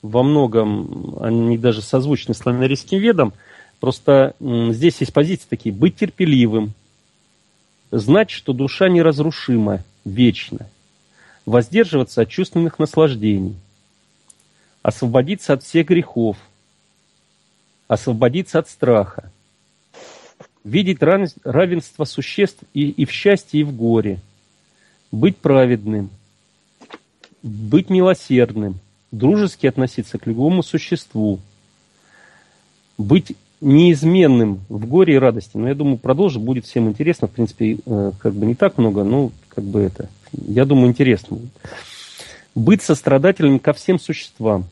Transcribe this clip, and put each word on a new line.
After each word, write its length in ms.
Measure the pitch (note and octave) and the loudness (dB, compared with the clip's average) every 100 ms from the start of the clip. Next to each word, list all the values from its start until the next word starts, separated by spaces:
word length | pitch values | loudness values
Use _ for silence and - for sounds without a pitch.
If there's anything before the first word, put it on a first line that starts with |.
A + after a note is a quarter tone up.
во 180 | G#2+ A#2 | -2 0
многом 960 | C3 D3+ B2+ A2+ G#2+ G#2 - - - - | 2 2 2 0 0 -4 -6 -12 -12 -8
они 380 | A2+ A#2 A#2 A#2 | -2 0 0 0
даже 240 | A#2+ A2 | 0 -2
созвучны 540 | - C3 C#3 C#3+ - | -2 -2 0 -4 -4
славяно-арийским 640 | A2+ B2+ B2 C3 C#3 - G3 | -6 -4 -2 -2 -2 -4 0
ведам. 340 | A3+ F#3+ A#2 - _ - - _ | 0 2 0 -4 _ -20 -20 _
Просто, 560 | A#2+ - - C#3 C3+ - | -6 -2 2 4 4 -2
м, 320 | C#3 A#2 A#2 | -4 -2 -2
здесь 280 | A2+ D#3+ - | 0 0 0
есть 120 | C#3 | -2
позиции 360 | - D#3 F#3 - | 0 0 -4 -8
такие: 240 | - A2+ | -8 -8
быть 220 | G2+ E3+ | 0 -2
терпеливым, 800 | - G3 - F3 C3+ A#2+ A2 G#2+ - _ _ _ _ _ _ _ _ _ _ _ | 0 -6 -2 0 2 2 0 -4 -10 _ _ _ _ _ _ _ _ _ _ _
знать, 400 | G#2+ G#2+ F3+ A3 | -4 2 2 2
что 240 | - - | -6 -6
душа 340 | B2+ C3+ - F#3+ | -4 -6 0 2
неразрушима, 960 | F3 E3 C#3+ D#3 - - A#2+ G#2 G2 - _ | 4 2 2 -4 -4 -2 0 0 -4 -10 _
вечна, 600 | G#2 G2 B2 - - - G#2 _ _ _ _ _ _ _ - | -10 2 2 2 -12 -14 -16 _ _ _ _ _ _ _ 0
воздерживаться 760 | A#2+ A2+ G3 G3 D3 B2+ - | 0 2 0 2 0 -2 -2
от 80 | A2+ | -2
чувственных 480 | - F#3 E3+ E3 - | -2 -4 -2 -2 -2
наслаждений, 800 | D#3 - D#3 A#2+ G#2+ G2+ F#2 F#2 _ _ _ _ _ _ _ _ _ _ _ _ | -2 2 0 0 -2 -2 -4 -10 _ _ _ _ _ _ _ _ _ _ _ _
освободиться 680 | - - B2 B2+ C3+ G3 - | -8 -4 -2 0 -2 -6 -4
от 100 | C3+ | -4
всех 240 | - E3 D#3 | -2 -2 0
грехов, 500 | F3+ - A#2+ A2+ G2+ _ _ _ _ _ _ _ _ _ _ _ _ _ _ _ | 0 0 -4 -4 -4 _ _ _ _ _ _ _ _ _ _ _ _ _ _ _
освободиться 720 | A2 - A2+ B2 D#3 F#3 D#3+ | -4 -2 0 0 0 -2 -4
от 100 | E3 | -4
страха, 600 | - B2 A2+ G2 - - _ _ _ _ _ _ - - - - _ - _ | -4 2 2 0 -10 -20 _ _ _ _ _ _ -20 -20 -20 -20 _ -20 _
видеть 400 | G#2 D3 F#3+ E3 | -4 -2 0 0
ран-, 240 | D3+ G3 F#3 - | 2 2 0 -6
равенство 640 | C#3+ C3 F#3 F3 - - | -2 0 0 -2 -6 -10
существ 580 | D3+ - - - G3 _ - | -8 -6 -8 -2 -2 _ -10
и, 140 | C#3+ D3 | -4 -4
и 160 | C#3+ | -2
в 80 | C#3 | -4
счастье, 480 | - G3+ G3 - D3+ | 0 2 2 0 -2
и 40 | |
в 100 | D3 | -2
горе, 460 | B2 A2+ A2+ G#2 F#2+ _ _ _ _ _ _ _ _ _ | -2 0 2 0 -6 _ _ _ _ _ _ _ _ _
быть 240 | G#2+ E3+ | 0 0
праведным, 720 | F#3+ D3 C3+ B2+ A#2 G#2 G#2+ G2 - _ _ _ _ _ _ _ - _ _ _ _ | 0 2 2 2 0 -2 -6 -6 -14 _ _ _ _ _ _ _ -20 _ _ _ _
быть 460 | A2+ G#2+ A2 D3 F#3+ | -14 -12 0 0 2
милосердным, 880 | F#3 F#3 F#3 - B2+ A#2 G#2+ G#2 F#2 _ _ _ | 2 2 0 0 2 2 -2 -6 -8 _ _ _
дружески 560 | A2 B2+ G#3 G3 - C#3 | -2 2 2 0 0 -2
относиться 500 | B2+ B2+ - G#2+ - | 0 -4 -6 -10 -8
к 60 | |
любому 380 | - A2+ D3 F#3 | -6 -2 0 0
существу, 800 | - - - E3+ - A2 G#2+ F#2 - _ _ _ _ _ _ _ _ _ _ _ _ _ _ - | -2 -6 -4 -8 -6 -4 -4 -4 -10 _ _ _ _ _ _ _ _ _ _ _ _ _ _ -10
быть 380 | G#2 F3 - - _ _ | 0 0 0 -18 _ _
неизменным 1000 | C#3 C#3+ F3 D3+ D#3+ F#3 D#3+ B2 A2 F#2+ G2 | 4 6 6 4 2 4 4 4 2 -2 -10
в 180 | G#2+ A2 | -10 0
горе 280 | E3 F3 | 2 4
и 40 | C3+ | 4
радости. 380 | B2+ A2+ - A2 | 2 0 -8 -6
Но 100 | A#2 | -4
я 80 | |
думаю, 220 | C#3 C#3+ B2 | -2 -2 -2
продолжим, 460 | B2 C3+ G3 B2 | -2 0 0 -2
будет 220 | A2+ B2+ | -4 -4
всем 220 | - B2 A2+ | -4 -2 -2
интересно. 400 | G#2+ D3+ E3+ G#2 | 0 -4 -2 -6
В 40 | |
принципе, 460 | - A2+ - A2 G#2+ | -4 -6 -2 -4 -4
э, 260 | - G#2+ G2 G2 | -4 -4 -4 -4
как 140 | A2 | -6
бы 120 | G2+ | -2
не 100 | G#2+ | -4
так 220 | A#2+ G3+ - | 0 0 2
много, 260 | A2+ G2+ | 0 0
но 280 | G2 C3 B2+ - _ | 0 0 -2 -6 _
как 160 | - | -12
бы 160 | G2+ G#2 | -4 -2
это, 260 | F#2+ G2 - _ _ | -2 -4 -16 _ _
я 320 | - - G#2+ | -14 -4 0
думаю, 240 | C3+ C#3 B2+ | 2 4 4
интересно. 520 | A#2+ C3 G#2+ - G#2+ A#2+ _ - - - - - - - - _ | 4 0 0 -4 -12 -12 _ -20 -20 -20 -20 -20 -20 -20 -20 _
Быть 260 | - A2+ G#3 | -2 2 2
сострадательным 800 | - D3+ - C3+ F3 F#3 D3+ C3+ | 2 -2 2 2 2 2 2 2
ко 140 | - | 0
всем 260 | - - F3+ | -2 -2 -2
существам 640 | - D#3 - _ A2 G2+ F2+ | -2 -10 -12 _ -2 -2 -4